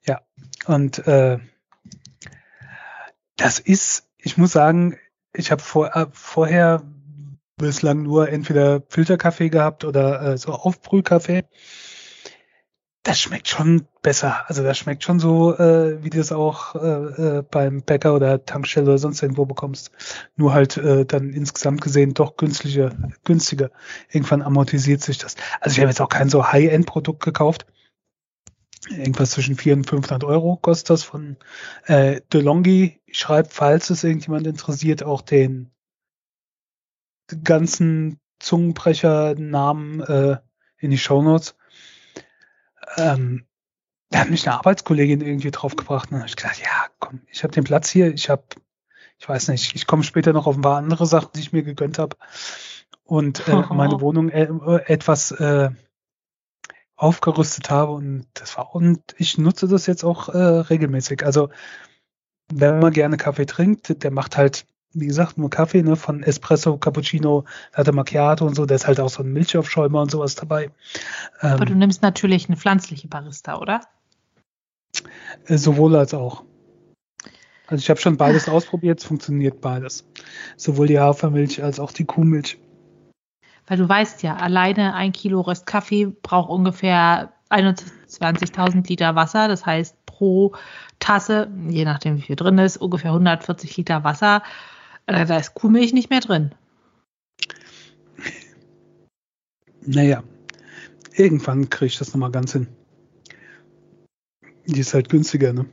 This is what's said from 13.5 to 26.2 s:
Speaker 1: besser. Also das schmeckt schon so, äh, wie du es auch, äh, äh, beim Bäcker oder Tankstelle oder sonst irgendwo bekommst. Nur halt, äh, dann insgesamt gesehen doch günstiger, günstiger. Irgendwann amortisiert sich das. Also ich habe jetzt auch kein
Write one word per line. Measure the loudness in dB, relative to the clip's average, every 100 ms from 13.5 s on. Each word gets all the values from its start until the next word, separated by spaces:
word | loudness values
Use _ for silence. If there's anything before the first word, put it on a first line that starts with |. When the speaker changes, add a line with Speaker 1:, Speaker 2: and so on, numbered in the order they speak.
| 0 2 2 0 _
Speaker 1:
besser. | 0 0 -2 -4 -6
Also | -4
das | -2 -4
schmeckt | -6 -8
schon | 0 2
so, | 4 4 2 4
äh, | 4 4 2 -2
wie | -4
du | -4
es | -2
auch, | -2 -2 -2 -12 -6
äh, | -4 -4 -6 -4 -2 -2
äh, |
beim | -2 -2 -2 -2
Bäcker | -2 0 2
oder | 4 2 0
Tankstelle | -2 -8 -4 0 4
oder | 2
sonst | 0 -4
irgendwo | -4 -2
bekommst. | -4 -4 -10 -12 -16 _ -16 -16 -12 0
Nur | 4
halt, | 4 4 2
äh, | 2 2
dann | 2 -2 -4
insgesamt | -6 -8 -4 -4 -2
gesehen | 0 2 2
doch | 2 -2 0
günstiger, | -2 -2 -4 0 -2 -2 -8 -6
günstiger. | 0 2 2 -4 -4 _ -20 -20 -6
Irgendwann | -4 0 0
amortisiert | 2 2 2 0 2 0
sich | 0 -8
das. | -8 -12 -12 -6
Also | -2
ich | 2
habe | 2
jetzt | 2
auch | -2
kein | 0